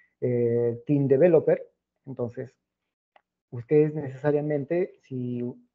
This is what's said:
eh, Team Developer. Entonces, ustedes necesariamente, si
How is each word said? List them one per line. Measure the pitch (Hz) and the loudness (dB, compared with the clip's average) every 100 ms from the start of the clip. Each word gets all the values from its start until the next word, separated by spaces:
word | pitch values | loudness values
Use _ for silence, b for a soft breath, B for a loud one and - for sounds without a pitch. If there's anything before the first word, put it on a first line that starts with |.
| b _ | b _
eh, | 123 120 120 120 120 117 - | -2 0 0 2 0 -2 -2
Team | 143 139 | 0 4
Developer. | 131 180 160 - 170 - _ _ _ | 4 6 6 4 0 -4 _ _ _
Entonces, | - 127 120 123 127 _ _ _ _ _ _ _ _ _ _ | -16 -10 -10 -10 -14 _ _ _ _ _ _ _ _ _ _
ustedes | 120 - 151 151 | -16 0 2 2
necesariamente, | 156 139 131 151 147 151 147 131 175 190 - | -2 -10 -4 -2 -2 -2 -4 -4 -4 -4 -8
si | _ 131 123 123 120 - _ | _ -8 -6 -6 -8 -10 _